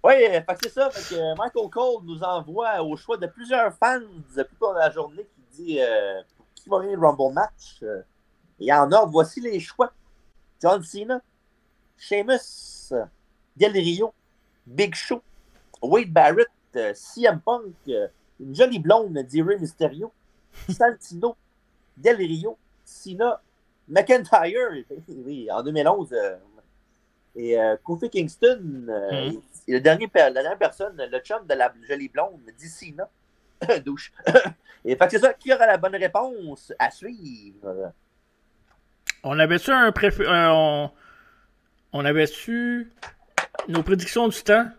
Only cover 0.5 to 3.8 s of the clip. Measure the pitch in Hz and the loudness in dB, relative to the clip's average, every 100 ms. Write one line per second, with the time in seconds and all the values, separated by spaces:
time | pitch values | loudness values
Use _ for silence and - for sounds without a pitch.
0.5 | 180 226 - 269 233 - 175 160 160 233 | -6 -6 -2 -4 -4 -10 -6 -4 -4 -6
1.5 | 240 208 214 254 233 170 165 180 180 151 | -6 -6 -4 -2 -4 -8 -8 -4 -6 -6
2.5 | 185 233 196 160 151 - 226 170 - 240 | -6 -4 -4 -6 -8 -8 -8 -8 -12 -4
3.5 | 254 220 - | 0 0 2